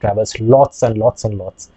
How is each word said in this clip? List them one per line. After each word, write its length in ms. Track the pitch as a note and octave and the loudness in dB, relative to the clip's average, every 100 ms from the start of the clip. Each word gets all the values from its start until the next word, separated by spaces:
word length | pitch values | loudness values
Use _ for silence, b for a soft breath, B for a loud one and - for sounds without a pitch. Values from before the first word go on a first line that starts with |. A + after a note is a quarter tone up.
travels, 460 | G#2 G#2 G#2+ - A2+ | -4 -2 -4 -4 2
lots 300 | C3+ C#3 - | 4 4 0
and 180 | A#2+ G#2+ | -2 0
lots 240 | A2 - A2 | -2 -2 -8
and 80 | |
lots। 360 | G2+ F#2 _ - | -8 -12 _ -20